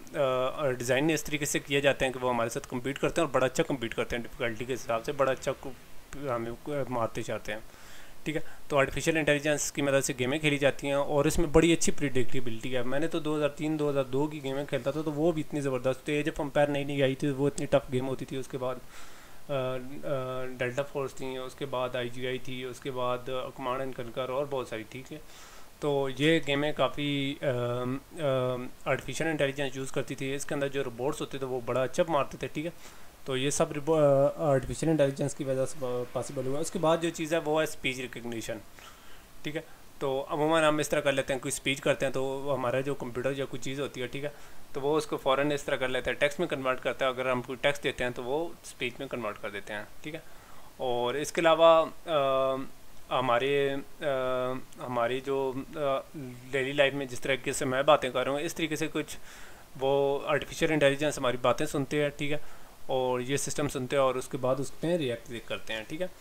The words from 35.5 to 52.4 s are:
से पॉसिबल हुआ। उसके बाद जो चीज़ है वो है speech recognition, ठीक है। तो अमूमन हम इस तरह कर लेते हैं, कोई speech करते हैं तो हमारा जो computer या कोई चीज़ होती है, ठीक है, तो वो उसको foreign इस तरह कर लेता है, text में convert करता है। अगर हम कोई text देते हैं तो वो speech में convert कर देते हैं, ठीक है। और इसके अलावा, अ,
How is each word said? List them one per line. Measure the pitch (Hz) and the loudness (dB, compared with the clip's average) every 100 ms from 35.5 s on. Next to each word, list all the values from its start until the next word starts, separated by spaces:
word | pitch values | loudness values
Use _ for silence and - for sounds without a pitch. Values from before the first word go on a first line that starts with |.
| 131 131 | 0 0
से | - | -2
पॉसिबल | 127 123 123 127 120 139 131 | -2 -2 -2 -4 -4 -4 -2
हुआ। | 139 | 0
उसके | 120 190 | -2 2
बाद | 156 165 | 4 4
जो | 170 | 2
चीज़ | 165 156 165 | -2 0 0
है | |
वो | 151 156 | 2 2
है | 151 | 2
speech | - 135 127 | 0 -4 -4
recognition, | 123 123 120 117 - 110 98 - - - - - - - | -6 -8 -8 -6 -6 -8 -10 -16 -18 -18 -14 -14 -14 -10
ठीक | 151 156 | -6 -6
है। | - - - - | -8 -16 -16 -4
तो | 139 135 | -2 0
अमूमन | 143 160 151 165 | -2 0 4 6
हम | 156 151 | 6 4
इस | 143 | 2
तरह | 156 | 2
कर | 143 | 4
लेते | 135 131 | 2 0
हैं, | 135 | -2
कोई | 143 | -2
speech | - - 139 | -4 -2 0
करते | 151 135 135 | 2 2 2
हैं | |
तो | 131 135 135 139 | 0 -2 -2 -2
हमारा | 131 123 131 | 0 0 0
जो | 139 | 0
computer | 139 123 123 127 | -4 -4 -2 -2
या | 139 131 | -2 -4
कोई | 131 | -4
चीज़ | 135 139 | -4 -4
होती | 127 127 | -4 -4
है, | 123 | -6
ठीक | 139 | -6
है, | 143 - - - - | -8 -10 -12 -10 -6
तो | 143 | -2
वो | 139 156 | 2 2
उसको | 151 147 | 2 -2
foreign | 139 131 147 | 2 4 4
इस | 143 - | 0 0
तरह | 135 | 0
कर | 127 | 0
लेता | 127 127 | 0 -2
है, | 120 | 2
text | 151 - | 0 2
में | 170 | -2
convert | 143 131 127 | -2 0 0
करता | 135 120 135 | -2 0 0
है। | |
अगर | 123 131 | 0 0
हम | 123 | 0
कोई | 120 123 | -2 -2
text | 143 139 | 0 0
देते | 147 - | -2 -2
हैं | 123 | -2
तो | 120 | -2
वो | 123 147 170 - - | -2 -2 -2 -8 -14
speech | - 123 117 | -6 -6 -4
में | 135 | -8
convert | 127 110 104 | -6 -6 -6
कर | 104 | -8
देते | 101 - | -8 -6
हैं, | 104 104 - | -8 -8 -10
ठीक | 156 | -10
है। | 156 - - - - - - | -10 -12 -14 -12 -12 -12 -6
और | 131 120 120 135 | -2 0 0 -2
इसके | 151 - | -2 2
अलावा, | 165 160 165 165 151 - - | 6 8 10 10 6 -2 -2
अ, | 156 135 135 | 2 4 4